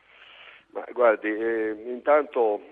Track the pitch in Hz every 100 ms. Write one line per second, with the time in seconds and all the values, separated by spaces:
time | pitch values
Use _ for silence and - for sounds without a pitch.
0 | _ - - - - - _ 104 - 120
1 | 117 107 107 107 113 113 110 107 120 123
2 | 147 151 143 131 110 104 -